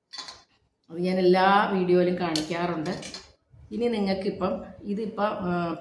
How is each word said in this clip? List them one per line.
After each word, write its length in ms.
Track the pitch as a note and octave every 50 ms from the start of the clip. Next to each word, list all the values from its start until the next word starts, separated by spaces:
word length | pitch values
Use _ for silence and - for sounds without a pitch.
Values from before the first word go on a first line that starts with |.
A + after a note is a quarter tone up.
| _ _ - - - - - - _ _ _ _ _ _ _ _ _ _
അത് 80 | E3 F3
ഞാൻ 200 | F3+ F3+ F#3 F#3+
എല്ലാ 520 | F3+ F3+ F#3 F#3 F#3 G3 G3 G3+ G#3+ G3
വീഡിയോയിലും 460 | G3+ F#3 F3+ F3 F3+ F3+ F3+ F3+ F3+ F3
കാണിക്കാറുണ്ട്. 760 | F3+ E3+ D#3+ D#3 D3+ - E3+ E3+ F3 F3 E3+ D#3+ D3+ F3+ G3+ - - - - - - - _ _ _ _ - - - -
ഇനി 180 | G#3+ G#3+ A#3+ A#3+
നിങ്ങൾക്കിപ്പം 640 | A3+ G#3 G3 G3 F#3+ F#3+ - G3+ - - F3+ F#3+ - - - - - -
ഇതിപ്പം, 420 | - G#3 G3+ G#3 A3+ G3 - G3 G#3
ആ, 480 | G#3+ - - F#3+ F3 F3 F3 E3+ E3+ - -